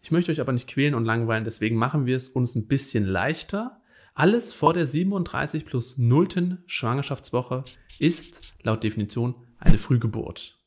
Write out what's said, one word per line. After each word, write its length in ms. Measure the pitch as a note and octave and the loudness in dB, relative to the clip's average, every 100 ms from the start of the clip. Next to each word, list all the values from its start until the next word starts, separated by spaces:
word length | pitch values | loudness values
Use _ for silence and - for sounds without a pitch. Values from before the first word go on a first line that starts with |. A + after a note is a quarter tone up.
Ich 80 | - | 2
möchte 220 | D#3+ E3+ | 0 2
euch 100 | D#3 | -2
aber 100 | C3 | 0
nicht 160 | B2 - | -2 -2
quälen 280 | - C#3+ B2+ | 0 2 2
und 100 | A2+ | 0
langweilen, 380 | A2+ A#2 A2 | 0 0 0
deswegen 340 | A2 - A2 A2+ | -2 -2 0 2
machen 300 | B2 D3+ B2+ | 2 0 0
wir 80 | B2+ | -2
es 120 | B2+ | -2
uns 280 | C3 A#2+ A#2 | -2 0 -2
ein 120 | G#2 | 0
bisschen 380 | C#3 - A2+ G2 | -2 0 0 0
leichter. 760 | F#2 A#2 D#3+ - G3+ B3 - _ _ _ - | 0 0 -2 -4 -6 -6 -12 _ _ _ 2
Alles 360 | D#3+ A#3 A3+ | 4 4 -2
vor 220 | - D3+ | 0 2
der 140 | E3+ C#3+ | 2 0
siebenunddreißig 800 | D3 F#3 G3+ E3+ C3 C#3+ D#3 - | 0 0 -2 -2 -4 -4 -6 -4
plus 320 | B2 A#2+ - | -6 -6 0
nullten 640 | A#2 C3+ F#3+ F#3 F3+ F3+ - | 4 4 4 0 -2 -4 -8
Schwangerschaftswoche 1000 | - A2+ C3 C#3 C#3 - B2+ B2+ B2+ C3+ - _ - | -6 -2 -2 -4 -8 -4 -4 -2 -6 -8 -16 _ 0
ist 560 | D#3 E3+ - - - - | 0 0 -10 -18 -20 -6
laut 200 | A2 A2 | -2 0
Definition 520 | A2 G#2+ G#2 A#2+ A#2+ A#2+ - _ | -2 -4 -4 -2 -4 -4 -16 _
eine 180 | - - | 6 6
Frühgeburt. 800 | - B2 A2+ A2 - - - _ | 6 0 0 -4 -8 -10 -16 _